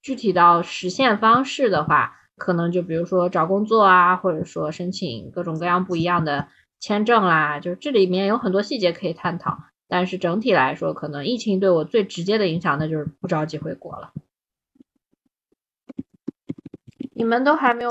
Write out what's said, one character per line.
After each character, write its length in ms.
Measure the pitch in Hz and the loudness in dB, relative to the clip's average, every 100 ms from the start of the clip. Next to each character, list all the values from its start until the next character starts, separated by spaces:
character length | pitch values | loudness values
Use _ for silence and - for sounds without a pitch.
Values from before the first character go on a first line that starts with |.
具 140 | - 262 | -10 -6
体 180 | 208 | 0
到 300 | 180 175 170 | 4 6 6
实 260 | 180 - 185 | 2 -6 -6
现 300 | 185 269 208 | 0 2 4
方 260 | 220 240 269 | 4 4 2
式 240 | - 247 | 0 2
的 140 | 165 | 2
话， 320 | 156 147 113 - _ - | 2 2 0 -6 _ -12
可 180 | - | -2
能 180 | 175 170 | 0 0
就 100 | 180 | -2
比 140 | 170 165 | -2 -4
如 100 | 170 | 0
说 240 | 185 180 | 0 2
找 160 | 180 165 | 2 0
工 200 | 196 214 | 0 2
作 180 | 220 | 4
啊， 320 | 196 196 180 185 | 6 6 6 4
或 160 | 190 | 0
者 120 | 160 | -2
说 280 | 170 165 151 | -4 -6 -6
申 200 | 151 180 | -6 -8
请 380 | 190 170 113 - | -6 -6 -8 -10
各 140 | - | -10
种 160 | 175 160 | -6 -4
各 60 | 175 | -2
样 180 | 180 185 | 0 0
不 100 | 170 | -2
一 60 | |
样 240 | 170 175 160 | 0 0 0
的 220 | 143 - _ _ - | -2 -6 _ _ -16
签 260 | - 208 214 | -4 -2 4
证 180 | 233 | 4
啦， 360 | 185 160 151 147 | 4 2 2 -4
就 160 | 175 180 | -6 -6
这 160 | 294 | -2
里 160 | 247 185 | 2 2
面 180 | 180 196 | 2 0
有 140 | 240 | 0
很 120 | 214 | 0
多 120 | 190 | -2
细 160 | 208 269 | -2 0
节 120 | 180 | -2
可 160 | 170 175 | -2 -6
以 60 | |
探 240 | 165 175 170 | -4 -6 -4
讨， 220 | - - - _ - | -6 -8 -10 _ -4
但 200 | 180 185 | -2 -2
是 100 | 185 | -2
整 220 | 175 185 | -2 -2
体 120 | 247 | 2
来 220 | 175 131 | 2 2
说， 220 | 143 143 - | 0 -6 -6
可 120 | 151 | -8
能 200 | 143 143 | -8 -4
疫 100 | 240 | -4
情 220 | 226 190 | -2 0
对 100 | 196 | 2
我 160 | 170 156 | 2 2
最 180 | 233 | 0
直 200 | 202 - | -2 -4
接 160 | 170 214 | -2 0
的 80 | 190 | 0
影 120 | 165 | -2
响， 200 | 165 143 | -2 -2
那 80 | 156 | -2
就 100 | 156 | -4
是 80 | 147 | -6
不 220 | - 180 | -8 -4
着 180 | 160 156 | -2 -2
急 140 | 156 | -6
回 160 | 156 - | -10 -10
国 200 | 170 - | -12 -16
了。 160 | - - _ _ _ _ _ _ _ _ _ _ _ _ _ _ _ _ _ - - _ - - - - - - _ - - - | -16 -18 _ _ _ _ _ _ _ _ _ _ _ _ _ _ _ _ _ -16 -16 _ -14 -14 -14 -14 -14 -20 _ -16 -14 -4
你 100 | 226 | -2
们 180 | 240 | 0
都 100 | 277 | 2
还 200 | 302 254 | 2 2
没 100 | 233 | 0
有 60 | 240 | -2